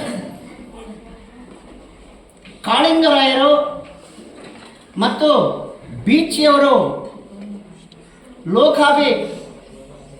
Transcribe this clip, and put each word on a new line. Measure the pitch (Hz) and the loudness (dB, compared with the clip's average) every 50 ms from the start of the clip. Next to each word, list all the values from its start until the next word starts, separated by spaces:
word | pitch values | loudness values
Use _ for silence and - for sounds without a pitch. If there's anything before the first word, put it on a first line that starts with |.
| - - - - - - - - - - - - - - - - - 214 208 - - - - - - - - - - - - - - - - - - - - - - - - - - - _ - - - - - - - | -4 -8 -10 -12 -14 -14 -18 -20 -20 -20 -20 -20 -20 -20 -20 -20 -20 -20 -20 -20 -20 -20 -20 -20 -20 -20 -20 -20 -20 -20 -20 -20 -20 -20 -20 -20 -20 -20 -20 -20 -20 -20 -20 -20 -20 -20 _ -20 -20 -20 -20 -12 -6 -2
ಕಾಳಿಂಗರಾಯರು | 226 262 302 330 320 330 320 302 285 277 269 262 262 269 277 294 294 294 - - - - - - - - - - - - - - - - - - - - - - - - - - - 185 208 | 0 2 2 2 4 4 4 4 4 2 2 2 2 2 2 4 2 2 0 -2 -8 -12 -14 -18 -20 -20 -20 -20 -20 -20 -20 -20 -20 -20 -20 -20 -20 -20 -20 -20 -20 -20 -20 -14 -6 -2 -2
ಮತ್ತು | 240 - - 302 302 - - - - - - - - - - - - - - - | -2 0 0 2 2 2 2 2 0 -4 -6 -10 -14 -18 -20 -20 -18 -16 -8 -2
ಬೀಚಿಯವರು | 214 269 320 320 - - 302 302 294 285 277 285 277 254 220 - - - - - - - 170 - - 202 202 202 208 202 - - - - - - - - - - - - - - - - - - 165 | 2 2 2 2 0 -2 0 2 4 4 4 4 4 2 2 0 -2 -6 -10 -12 -16 -18 -20 -20 -20 -20 -20 -18 -18 -18 -18 -20 -20 -20 -20 -20 -20 -20 -20 -20 -20 -20 -20 -20 -20 -20 -14 -8 -4
ಲೋಕಾಭಿ | 196 240 294 311 294 294 294 294 294 294 285 254 - - - - - - - - - - - - - - - - - - - - 143 | 0 2 2 4 4 2 2 2 2 2 2 0 0 -2 -4 -8 -12 -14 -18 -20 -20 -20 -20 -20 -20 -20 -20 -20 -20 -20 -20 -20 -20